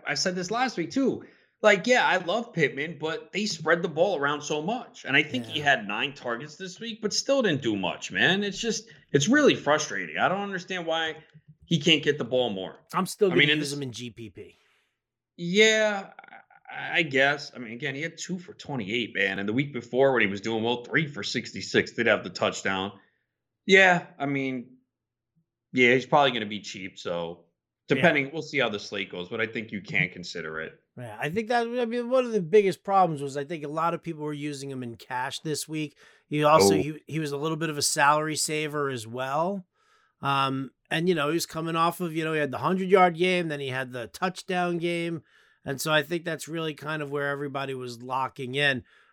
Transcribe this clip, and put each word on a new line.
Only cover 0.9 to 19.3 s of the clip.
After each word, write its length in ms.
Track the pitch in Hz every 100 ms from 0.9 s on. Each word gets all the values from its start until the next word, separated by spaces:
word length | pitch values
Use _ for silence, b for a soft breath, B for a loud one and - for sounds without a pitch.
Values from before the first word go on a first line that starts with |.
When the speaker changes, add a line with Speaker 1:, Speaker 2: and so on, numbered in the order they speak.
Speaker 1:
too. 340 | 269 254 113 B B B B
Like, 240 | 214 196 240
yeah, 200 | 247 151
I 120 | 180
love 340 | 156 220 233
Pittman, 460 | 170 135 131 156 143
but 320 | 156 156 -
they 140 | 185 208
spread 340 | - 156 175
the 60 | 175
ball 280 | 151 202 160
around 240 | 143 147
so 180 | 147 151
much. 420 | 165 240 - - -
And 100 | 139
I 60 |
think 240 | 143 127 120
he 120 | 151
Speaker 2:
Yeah. 40 |
Speaker 1:
had 240 | 143 127 101
nine 240 | 107 139
targets 440 | 139 123 117 151 -
this 220 | 185 -
week, 220 | 226 214
but 100 | 208
still 260 | - - 277
didn't 200 | 214 139
do 120 | 120 104
much, 360 | 87 71 -
man. 320 | 92 131 196
It's 160 | 202 -
just, 240 | 233 - - B B
it's 160 | 143 170
really 260 | 294 254 120
frustrating. 600 | 143 156 151 98 82 82
I 100 | 131
don't 140 | 196
understand 440 | 202 185 180 185 165
why 300 | 160 160 147 - _ _ _
he 160 | _ 165
can't 220 | 170 156
get 160 | 151 139
the 60 |
ball 260 | 113 127 120
more. 260 | 95 87 - _
Speaker 2:
I'm 120 | 170 185
still 220 | - 196
Speaker 1:
I 20 |
Speaker 2:
gonna 80 | 135
Speaker 1:
mean, 100 | 147
and 80 | 151
Speaker 2:
use 100 | 143
Speaker 1:
this 60 | 143
Speaker 2:
him 60 |
in 100 | 131
G 180 | 107 120
P 180 | 110 110
P. 260 | - 90 _ _ _ _ _ _ _ _ -
Speaker 1:
Yeah, 720 | 170 196 220 220 214 196 190 - - - _ - -
I, 280 | 139 139 165
I 40 |
guess. 500 | 156 131 139 147 143
I 40 | -
mean, 140 | 113
again, 220 | 120 147
he 80 | 135
had 160 | 165 165
two 200 | - 180
for 140 | -
twenty-eight, 600 | - - 135 95 120 110
man. 240 | 98 98